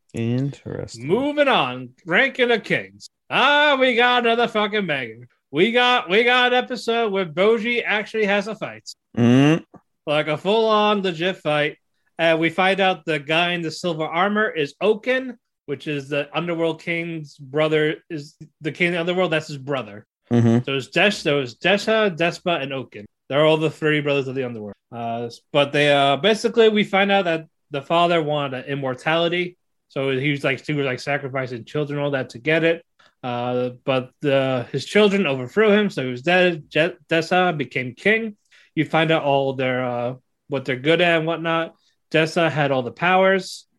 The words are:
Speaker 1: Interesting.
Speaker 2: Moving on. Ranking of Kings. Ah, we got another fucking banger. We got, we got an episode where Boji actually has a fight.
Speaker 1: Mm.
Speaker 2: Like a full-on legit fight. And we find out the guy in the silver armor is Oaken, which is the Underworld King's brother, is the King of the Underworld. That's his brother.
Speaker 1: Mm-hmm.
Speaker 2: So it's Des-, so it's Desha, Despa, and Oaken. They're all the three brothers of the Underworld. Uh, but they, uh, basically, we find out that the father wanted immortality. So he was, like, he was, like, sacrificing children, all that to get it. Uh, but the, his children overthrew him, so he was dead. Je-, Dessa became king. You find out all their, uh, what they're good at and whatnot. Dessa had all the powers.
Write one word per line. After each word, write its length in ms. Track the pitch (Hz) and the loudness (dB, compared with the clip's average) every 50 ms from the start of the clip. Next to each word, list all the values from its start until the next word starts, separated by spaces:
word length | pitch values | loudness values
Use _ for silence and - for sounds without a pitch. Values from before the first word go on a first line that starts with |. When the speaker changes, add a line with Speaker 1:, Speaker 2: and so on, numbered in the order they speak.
| _ _ | _ _
Speaker 1:
Interesting. 920 | - 117 113 117 123 127 139 143 135 - - 107 - - - - - 113 123 | -8 -4 -2 -2 -2 -2 -2 -4 -6 -10 -12 -12 -10 -10 -10 -10 -12 -8 -2
Speaker 2:
Moving 420 | 147 190 247 277 294 294 294 285 269 | 0 0 0 0 0 0 2 2 2
on. 420 | 226 175 139 123 123 127 127 123 - _ - | 2 2 0 -2 -4 -10 -12 -14 -18 _ -6
Ranking 460 | 165 175 220 269 262 262 262 240 240 | -2 0 0 0 0 0 0 2 2
of 120 | 233 214 | 2 0
Kings. 460 | - - 165 117 95 95 101 104 - - _ _ _ - | 0 -2 -2 -2 -4 -6 -16 -20 -20 -20 _ _ _ -4
Ah, 460 | 135 190 247 285 294 294 302 294 277 262 | 0 2 4 4 4 4 4 4 2 2
we 160 | 254 254 233 | 2 2 2
got 300 | 226 247 247 247 247 233 | 2 2 4 2 2 2
another 220 | 233 233 240 233 226 | 2 2 2 0 0
fucking 380 | 226 214 208 202 208 214 190 | 0 -2 -2 -2 -2 -2 -2
banger. 420 | 160 143 135 127 113 110 117 123 - _ _ _ - | -2 -4 -4 -6 -8 -12 -16 -20 -20 _ _ _ -4
We 220 | 135 151 196 233 | 0 2 2 4
got, 380 | 226 247 247 247 247 240 - 165 | 4 4 4 4 2 2 0 2
we 140 | 185 226 240 | 2 2 4
got 280 | 240 247 254 247 247 | 4 4 4 4 2
an 100 | 247 247 | 2 0
episode 500 | - - 254 - - 226 226 233 233 208 | 0 -2 -6 -8 -4 -2 -2 0 0 -2
where 120 | 190 196 185 | -2 -2 -4
Boji 580 | 160 143 175 196 214 233 220 202 240 240 226 196 | -2 0 2 2 4 2 2 0 -2 -2 -2 -2
actually 420 | 170 202 214 208 - - 220 208 | -2 -2 -4 -4 -4 -2 -2 0
has 220 | 196 202 208 202 220 | 2 2 0 0 -4
a 60 | 208 | -8
fight. 320 | - 147 117 110 107 - - - _ _ _ - | -8 -10 -10 -12 -14 -18 -20 -20 _ _ _ -2
Speaker 1:
Mm. 480 | 117 120 117 123 131 139 151 160 170 - _ - - _ _ _ _ - | 2 4 6 6 6 6 4 4 0 -2 _ -20 -20 _ _ _ _ -6
Speaker 2:
Like 200 | 156 147 151 147 156 | -4 -2 -2 -2 -2
a 80 | 151 | -4
full-on 680 | 139 - 190 214 226 220 220 214 214 208 208 208 202 | -4 -2 0 2 2 2 2 4 4 4 2 2 0
legit 360 | 190 185 165 156 175 190 185 - | 0 -2 -2 -2 -2 -4 -4 -4
fight. 400 | - 151 151 147 147 151 151 _ _ _ _ _ _ _ _ - | -2 -2 0 0 0 -2 -4 _ _ _ _ _ _ _ _ 0
And 200 | 165 165 165 160 | 2 2 2 2
we 120 | 165 160 | 2 0
find 300 | 160 196 185 190 196 185 | 0 2 2 2 2 2
out 260 | 190 190 185 156 - | 2 0 0 -2 -2
the 120 | 165 151 151 | -4 -4 -4
guy 340 | 135 147 160 170 175 175 | -2 -2 0 0 0 0
in 100 | 175 175 | -2 -4
the 80 | 165 156 | -4 -6
silver 340 | 156 - - 175 160 156 160 | -8 -6 -6 -4 -4 -4 -4
armor 460 | 131 156 170 190 208 208 214 220 - | -4 0 0 0 0 2 0 -2 -2
is 240 | - 160 143 139 - - | -2 -4 -4 -4 -4 -2
Oaken, 580 | 180 214 214 208 - 247 254 262 262 254 240 _ _ _ _ _ - | 0 0 0 0 0 -2 -2 -2 -4 -8 -14 _ _ _ _ _ -10
which 220 | - 143 135 - | -10 -10 -8 -6
is 240 | 160 147 143 135 135 | -6 -6 -6 -6 -4
the 180 | 147 143 - - 143 | -4 -4 -4 -4 -4
Underworld 460 | 156 170 175 170 160 165 165 160 160 | -6 -4 -4 -4 -2 -2 -2 -4 -6
King's 540 | - 175 170 165 170 170 165 160 151 143 - - | -6 -6 -6 -4 -6 -6 -8 -10 -12 -14 -18 -20
brother, 580 | 143 131 139 151 156 156 156 151 156 151 - - _ - | -14 -6 -2 0 0 2 2 2 0 0 -2 -6 _ -12
is 260 | 170 147 143 151 _ - 160 - _ - | -10 -10 -12 -12 _ -20 -20 -20 _ -10
the 120 | 147 156 | -8 -6
King 160 | 143 - 180 175 | -2 -2 -2 0
of 40 | |
the 80 | 180 170 | 0 -2
Underworld. 320 | 170 180 180 185 185 165 | -2 -2 0 0 0 0
That's 160 | 160 156 156 - | 0 -2 -4 -6
his 80 | 147 | -12
brother. 500 | 135 131 139 143 131 110 104 101 104 - _ _ _ _ - | -12 -8 -6 -6 -6 -6 -10 -14 -18 -20 _ _ _ _ 0
Speaker 1:
Mm-hmm. 340 | 120 117 113 117 117 120 123 | 2 4 4 4 4 2 2
Speaker 2:
So 120 | 139 135 | -2 -4
it's 120 | 139 - - | -6 -4 -2
Des-, 220 | - 170 185 202 | 0 2 2 2
so 280 | 202 - - 160 143 143 | 2 0 -2 0 0 0
it's 140 | 131 117 - | -2 -4 -6
Desha, 600 | - - 175 202 202 - 220 220 220 214 202 165 | -2 0 2 2 2 2 0 2 2 2 0 0
Despa, 460 | 147 170 170 - - - 180 170 143 | 0 -2 -2 -2 -4 -4 -4 -4 -4
and 120 | 135 139 135 | -4 -6 -8
Oaken. 320 | 135 113 - - 107 104 - _ _ _ - | -8 -10 -10 -14 -18 -20 -20 _ _ _ -2
They're 160 | 131 147 156 | 2 4 4
all 100 | 156 160 | 4 4
the 140 | 156 160 147 | 4 2 -2
three 300 | 151 - 160 151 151 151 | -2 -2 0 0 0 0
brothers 280 | 143 147 143 143 127 135 | 0 0 0 0 -2 -4
of 60 | 127 | -4
the 100 | 135 127 | -6 -6
Underworld. 300 | 120 117 110 104 101 98 _ _ - | -6 -6 -10 -12 -12 -14 _ _ -16
Uh, 400 | 120 117 117 117 117 117 120 117 - - _ _ | -12 -8 -6 -6 -6 -6 -6 -8 -12 -16 _ _
but 200 | - 147 143 127 | 2 2 2 2
they, 180 | 151 143 147 147 | 2 2 4 4
uh, 280 | 143 143 139 139 139 135 | 4 4 4 2 2 2
basically, 500 | 165 208 220 208 - 226 - 233 220 220 | 2 2 2 2 0 0 4 4 4 6
we 160 | 208 214 196 | 6 2 0
find 260 | - 202 190 202 196 | 2 2 0 2 4
out 140 | 196 196 185 | 2 2 2
that 220 | 170 165 160 156 _ _ _ _ - | 0 -2 -4 -6 _ _ _ _ -10
the 100 | 147 139 | -10 -8
father 420 | 131 - 170 170 175 170 175 165 | -4 0 2 2 4 4 2 2
wanted 440 | 151 147 151 147 143 135 131 123 - | 0 0 -2 -2 -4 -4 -6 -8 -8
immortality. 920 | 143 139 139 135 131 123 127 - 160 160 165 170 170 170 180 175 175 - _ _ _ _ _ _ _ | -8 -6 -4 -4 -6 -6 -4 -2 0 0 2 0 0 -2 -2 -4 -6 -10 _ _ _ _ _ _ _
So 220 | - 143 135 135 | -6 -4 -2 -2
he 200 | 135 131 139 151 | -2 -2 0 -2
was, 140 | 143 139 151 | -2 0 0
like, 220 | 139 131 123 - | -2 -2 -2 -4
he 80 | - 151 | -4 -4
was, 100 | 143 135 | -2 -2
like, 160 | 131 127 131 | -2 -4 -6
sacrificing 640 | - 147 143 139 139 127 131 135 131 123 127 113 - | -4 -4 -4 -4 -4 -6 -6 -6 -6 -6 -8 -12 -12
children, 340 | - - 151 147 139 143 143 | -8 -6 -6 -6 -4 -4 -4
all 120 | 143 143 | -4 -2
that 200 | 139 131 123 127 | -4 -4 -6 -6
to 80 | - 113 | -10 -8
get 240 | 120 156 160 165 160 | -2 0 0 2 2
it. 200 | 165 170 170 - _ _ _ _ _ _ _ | 2 0 -2 -6 _ _ _ _ _ _ _
Uh, 480 | - 123 123 120 123 123 123 123 127 123 123 - - | -8 -6 -6 -4 -4 -4 -2 -2 -4 -4 -6 -8 -4
but 260 | 139 131 131 123 123 _ - | -2 -2 -2 -2 -6 _ -4
the, 460 | 147 139 135 135 131 135 131 123 117 - | -2 0 2 2 2 0 -2 -4 -4 -6
his 140 | - 135 - | -8 -8 -6
children 420 | - - 208 214 202 196 196 180 | 0 2 4 4 4 4 2 0
overthrew 440 | 143 135 131 127 123 - 208 220 214 | 0 -2 -4 -4 -2 0 2 4 4
him, 180 | 202 214 208 190 | 4 4 2 0
so 160 | - 156 127 | -2 -4 -6
he 60 | 127 | -6
was 120 | 123 123 | -6 -4
dead. 420 | 131 170 180 185 180 180 170 151 - - | 0 2 2 4 4 2 0 -2 -8 -4
Je-, 260 | - 151 160 180 - - _ - | 0 0 0 0 -2 -8 _ -2
Dessa 480 | 165 165 156 - 185 180 185 180 165 | -2 0 0 2 2 2 2 2 0
became 380 | 147 127 - - 139 123 123 107 | -2 -6 -6 -6 -6 -6 -8 -8
king. 420 | - - 196 220 226 226 214 208 _ _ _ _ _ _ _ - | -2 0 0 0 0 -2 -6 -10 _ _ _ _ _ _ _ -4
You 100 | 160 143 | -4 -2
find 260 | - 165 160 165 156 | 0 2 2 2 4
out 120 | 160 151 | 2 2
all 320 | 135 143 139 139 139 135 131 | 2 2 2 2 2 0 -2
their, 300 | 131 131 131 127 127 127 | -2 -2 -2 -2 -2 -2
uh, 300 | 123 123 120 120 123 127 - _ _ _ _ _ - | -4 -4 -4 -4 -6 -6 -8 _ _ _ _ _ -6
what 160 | 143 131 131 | -6 -6 -4
they're 100 | 143 127 | -4 -6
good 240 | 127 131 156 165 170 | -2 0 2 2 4
at 180 | 175 170 170 160 | 4 2 2 0
and 80 | 160 | 0
whatnot. 480 | 165 165 156 165 165 165 165 165 170 - _ _ _ _ _ _ - | -2 -4 -4 -2 -2 -2 -2 -4 -6 -10 _ _ _ _ _ _ -2
Dessa 400 | - 156 160 156 - 180 165 156 | 0 0 0 2 2 0 0 2
had 200 | 127 151 143 139 | 2 0 0 0
all 120 | 135 131 | 0 -2
the 100 | 120 113 | -2 -4
powers. 720 | - - 170 180 185 190 190 190 190 185 185 - - - - _ _ | -6 -2 0 2 4 4 4 4 2 0 -2 -8 -16 -18 -20 _ _